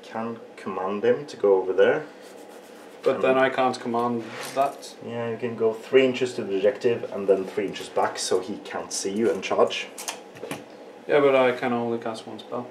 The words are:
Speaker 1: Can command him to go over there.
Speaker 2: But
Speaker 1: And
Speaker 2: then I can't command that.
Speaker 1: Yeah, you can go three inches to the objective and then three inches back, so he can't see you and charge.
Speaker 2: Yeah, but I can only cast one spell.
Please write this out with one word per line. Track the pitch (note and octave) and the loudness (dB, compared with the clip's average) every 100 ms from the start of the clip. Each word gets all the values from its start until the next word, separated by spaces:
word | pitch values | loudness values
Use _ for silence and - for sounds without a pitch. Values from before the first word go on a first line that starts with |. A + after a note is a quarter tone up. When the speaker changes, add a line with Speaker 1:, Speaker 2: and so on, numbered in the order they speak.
Speaker 1:
Can | - A2 A#2 A2+ - - | -12 -8 -8 -8 -14 -14
command | - F#2 F#2+ G2+ | -8 -6 -4 0
him | A#2 - D3 | 2 2 0
to | - | 0
go | G2+ F#2+ | 4 6
over | F#2 | 4
there. | F#2 G#2 D3 - - - - - - - - - - | 4 6 4 -2 -16 -20 -20 -20 -20 -20 -20 -20 -4
Speaker 2:
But | - C3 | 0 2
Speaker 1:
And | |
Speaker 2:
then | C3 C3 | 2 4
I | C3 | 4
can't | B2+ B2+ A#2+ | 4 0 0
command | A#2+ A#2 A#2+ A#2+ A2 - - C3 | -2 0 0 -2 -6 -10 -8 0
that. | C#3+ - - - A2+ | -2 -2 -16 -14 -10
Speaker 1:
Yeah, | A#2 A#2 | -6 -6
you | A2 | -4
can | A#2+ A2+ | -6 0
go | A2+ | 0
three | A2 - C3+ C3 | 0 4 6 6
inches | B2 B2+ | 2 -2
to | - | -4
the | G2+ G2 | -4 2
objective | G2+ G2+ F#2+ F#2+ - | 2 2 0 0 -4
and | G2+ G2 | -6 2
then | F#2+ F#2 | 2 2
three | - F#2+ | -4 -4
inches | E2 - | -6 -6
back, | - - - | -2 -2 -2
so | - F#2+ | -2 -2
he | G2 G2 | -2 -10
can't | - F2+ F2 | -8 -10 -6
see | - G2 | -6 -4
you | G2 A2+ | 0 0
and | F#2+ | 0
charge. | - G2+ - - - - - - - - - - - - - - - | -2 2 2 2 -8 -10 -12 -12 -16 -16 -12 -12 -12 -20 -20 -18 0
Speaker 2:
Yeah, | C#3+ | 4
but | C#3+ C3+ | 6 6
I | B2+ | 4
can | A#2+ C3 | 2 -2
only | A#2+ A#2+ A#2 | -2 -2 -4
cast | A#2 A2+ - | -4 -8 -10
one | A2 | -14
spell. | - B2 B2 | -10 -10 -10